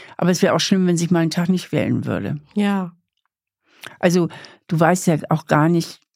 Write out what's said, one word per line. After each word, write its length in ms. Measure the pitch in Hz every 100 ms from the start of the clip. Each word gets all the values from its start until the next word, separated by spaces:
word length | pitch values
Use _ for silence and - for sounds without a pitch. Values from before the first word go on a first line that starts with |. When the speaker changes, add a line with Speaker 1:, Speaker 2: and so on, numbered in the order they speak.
| - -
Speaker 1:
aber 140 | 175
es 100 | 180
wär 140 | 185 165
auch 40 |
schlimm, 280 | - 196 180
wenn 100 | 175
sich 140 | 170
mal 80 | 170
einen 100 | 165
Tag 180 | 170 175
nicht 240 | 185 -
wählen 340 | 151 - 120 -
würde. 340 | 92 104 147 - -
Speaker 2:
Ja. 380 | 202 202 180 - _ _ _ _ _ _ _ _ - -
Speaker 1:
Also 280 | 185 180 170 - - - -
du 120 | 156
weißt 280 | 165 185 -
ja 100 | 151 -
auch 160 | 160 -
gar 240 | 151 156
nicht, 320 | 170 165 - _